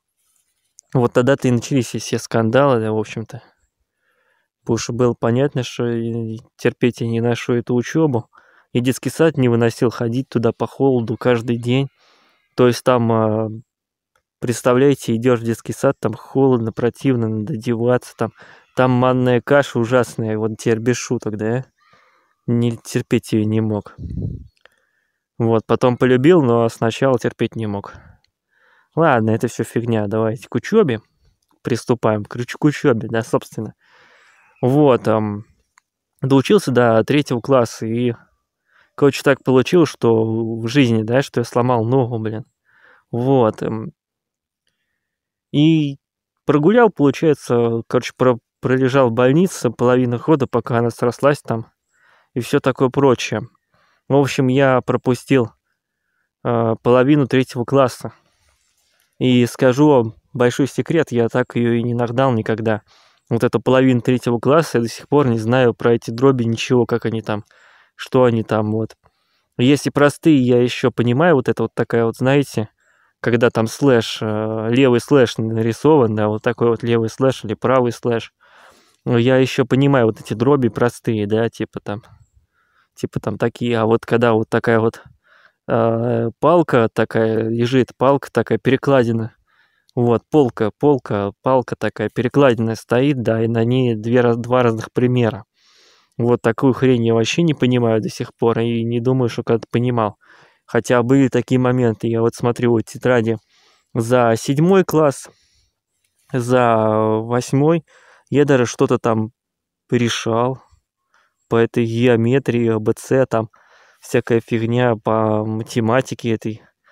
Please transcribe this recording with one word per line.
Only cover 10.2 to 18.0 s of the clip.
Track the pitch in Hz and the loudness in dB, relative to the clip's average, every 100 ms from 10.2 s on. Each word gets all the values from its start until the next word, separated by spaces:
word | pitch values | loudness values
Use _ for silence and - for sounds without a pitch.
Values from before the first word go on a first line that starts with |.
| 131 | -4
туда | 123 117 | -2 -2
по | - 117 | -2 -8
холоду | - 139 127 110 107 | -2 0 0 -2 -4
каждый | 127 120 120 117 | -2 -2 -2 -4
день. | 120 127 139 - _ _ _ _ _ - | -2 -2 -2 -10 _ _ _ _ _ 0
То | 123 | 2
есть | 117 | 2
там, | - 123 117 | 0 2 2
а, | 113 110 110 110 113 - _ _ _ _ _ _ _ | 0 0 -2 -6 -10 -18 _ _ _ _ _ _ _
представляете, | 123 113 131 123 143 135 - 113 | -6 -2 2 4 4 2 -2 -2
идёшь | 127 120 | 0 0
в | |
детский | 117 110 - | -2 -6 -8
сад, | - 139 - | -4 -4 -2
там | 127 | -6
холодно, | - - 135 135 123 113 | -8 -6 0 2 2 -2
противно, | - 120 - 135 123 110 | -4 -4 -2 -2 -2 -2
надо | 110 107 | -4 -6
одеваться, | 123 120 113 117 123 | -8 -4 -2 0 0